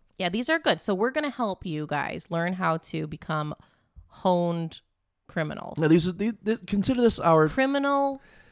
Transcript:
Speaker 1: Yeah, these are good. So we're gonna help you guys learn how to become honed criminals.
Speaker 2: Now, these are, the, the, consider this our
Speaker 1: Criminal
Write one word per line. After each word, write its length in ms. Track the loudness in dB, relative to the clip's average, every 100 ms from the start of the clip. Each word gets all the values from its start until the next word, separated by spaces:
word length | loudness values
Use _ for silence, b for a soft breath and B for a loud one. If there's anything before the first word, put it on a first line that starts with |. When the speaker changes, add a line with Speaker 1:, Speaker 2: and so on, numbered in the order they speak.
| _ -6
Speaker 1:
Yeah, 120 | -4
these 200 | -2 0
are 80 | 0
good. 240 | 2 0
So 140 | 0
we're 160 | 0 0
gonna 180 | -2 -4
help 380 | -4 -6 -6 -6
you 180 | -6
guys 400 | -4 -4 -4 -8 -6
learn 220 | -2 -2
how 240 | -2 -2 -2
to 280 | -4 -8
become 480 | -6 -8 -6 -4 -6 -10 b b b -20 -20
honed 760 | -2 0 2 0 -2 -6 -10 _ _ _ _ -10
criminals. 500 | -6 -6 -8 -10 0
Speaker 2:
Now, 100 | 6
these 200 | 6 4
are, 40 |
the, 220 | -2 -4 -2
the, 160 | -4 -4
consider 440 | -2 0 2 4
this 180 | 4 4
our 280 | 4 6 4
Speaker 1:
Criminal 720 | 2 0 0 0 0 0 -4 b b b